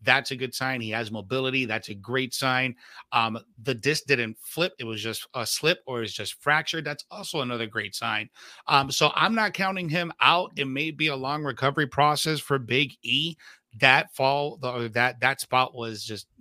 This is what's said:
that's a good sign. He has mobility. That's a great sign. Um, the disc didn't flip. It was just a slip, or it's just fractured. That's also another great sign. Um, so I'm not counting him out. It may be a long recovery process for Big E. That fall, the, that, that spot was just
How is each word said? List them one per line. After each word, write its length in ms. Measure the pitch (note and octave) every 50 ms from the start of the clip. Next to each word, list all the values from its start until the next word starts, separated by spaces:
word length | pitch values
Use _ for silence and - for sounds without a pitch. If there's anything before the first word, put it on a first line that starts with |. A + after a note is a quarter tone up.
that's 300 | G#2+ C3 B2+ C3+ B2+ -
a 40 | C#3
good 180 | B2 C3 B2+ -
sign. 280 | - C3 C3 C3 B2
He 100 | A2+ A2
has 180 | G#2+ A2+ A#2 G#2
mobility. 560 | A2+ G#2+ G2 F#2+ B2+ C3 C3 C3 C3 C3+ B2+
That's 240 | A2 G#2+ A2 - -
a 60 | G#2+
great 380 | G2+ G2 A#2 B2 C3 C3 A#2+ -
sign. 420 | - C#3 C3 B2+ B2+ B2+ B2+ A#2+ _ - - - - - -
Um, 280 | - A#2 A2+ A2+ A2 A2+ - _ _ - A2
the 100 | C#3 C3
disc 300 | A2+ G2+ C#3 D3+ - -
didn't 320 | - C#3 B2 A#2+ A2 A2 -
flip. 340 | - - - D#3+ E3+ F#3 -
It 60 | - B2
was 180 | A2+ A2+ G#2+
just 240 | G2+ A2+ G#2+ - - - -
a 120 | B2+ A2+
slip, 340 | - - - - D#3 F3+ - -
or 160 | - B2+ A#2+ A2+
it's 100 | G#2 -
just 280 | - G#2 - - -
fractured. 440 | - D3 D3+ D#3 D#3 - - E3 D3+
That's 200 | D3+ D3 - - -
also 320 | E3+ - F#3+ - - D#3
another 240 | C3 B2 B2 A#2 A2+
great 300 | A2 G#2 A2 G#2 G2+ -
sign. 340 | - A2+ A2+ A2 G#2+ G#2+ - _ - - - - - -
Um, 240 | - D3+ C#3 C#3 C#3
so 200 | C3+ - D#3 D3+ -
I'm 200 | - D#3+ G#3 A3+
not 180 | A3 G#3+ G3 -
counting 360 | - F#3+ F#3+ F#3+ F#3 F3+ D#3+
him 220 | D3+ F3 F3 E3+ - -
out. 300 | A#2+ C3+ E3 F3 F#3 F3 -
It 80 | - C#3
may 260 | C3+ C3 C3+ D3 D#3+
be 160 | D3+ C#3 D#3
a 80 | D#3 C#3
long 280 | C3 C3 C3+ D3 D3+ D3+
recovery 440 | C#3 A#2+ - C3 C#3 C#3 D#3 D3
process 520 | C3 - C#3 C#3+ D3+ D3+ C#3 - D#3+ D#3 C#3+
for 200 | - - C#3+ C3+
Big 340 | B2 A2+ C3 C3+ D3 A#2+ - _ -
E. 320 | A#2 B2 C#3 D#3 E3+ D#3+ - - - - _ _ _ - G#2+
That 340 | C3+ C3+ C3 D3+ - - -
fall, 440 | - C3+ C3+ C#3 C#3+ D3 D3+ D#3
the, 320 | - C3 B2 B2 A#2+ A#2 A2+ G#2+
that, 280 | A#2+ A#2+ B2+ A#2+ A#2+
that 200 | B2+ B2+ C3+ -
spot 320 | - - B2+ B2+ C3 B2 -
was 300 | B2 A2+ A2+ A2 G2+ -
just 240 | - A2 G2 - _ _ -